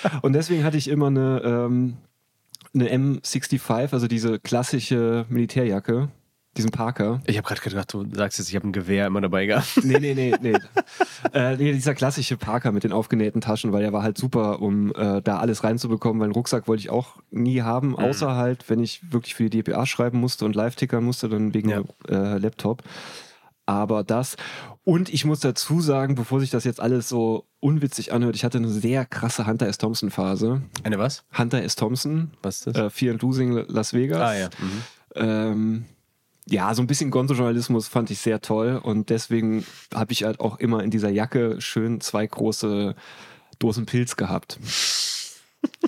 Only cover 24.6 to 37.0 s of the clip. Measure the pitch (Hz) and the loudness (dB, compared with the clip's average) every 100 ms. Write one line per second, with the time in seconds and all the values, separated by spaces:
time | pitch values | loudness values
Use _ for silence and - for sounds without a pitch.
24.6 | - - - 170 185 143 151 151 139 117 | -16 -4 2 2 2 0 2 2 0 0
25.6 | - 165 160 139 135 131 113 135 131 123 | 0 2 4 2 2 0 0 0 2 0
26.6 | 123 113 120 127 117 120 113 110 - _ | -2 0 0 0 0 0 2 0 -4 _
27.6 | 143 151 139 - - 120 120 113 123 123 | 2 2 0 -2 -2 0 0 0 0 0
28.6 | 117 107 113 135 - - 117 - 107 113 | 0 0 0 0 -2 -4 -2 -2 0 0
29.6 | 107 - 110 113 101 - 95 95 113 131 | 0 0 -2 -2 -4 -2 -2 0 0 0
30.6 | 135 - 110 101 120 - _ - 120 127 | -4 -6 -4 -2 -2 -4 _ -2 0 0
31.6 | 85 - 110 127 147 156 160 - 98 - | -2 -2 0 0 -2 -2 -2 -6 -8 -6
32.6 | - 120 104 - 127 113 127 131 127 117 | -4 0 0 0 0 0 0 0 0 0
33.6 | - 110 107 120 131 156 117 104 92 - | -2 -2 0 0 2 2 0 0 -4 -6
34.6 | 92 101 120 - - - 110 107 110 107 | -6 -6 -10 -16 -12 -4 -2 0 0 0
35.6 | 110 110 117 _ _ _ _ _ - 101 | 0 -2 -6 _ _ _ _ _ -2 0
36.6 | 95 113 123 143 | 2 0 2 0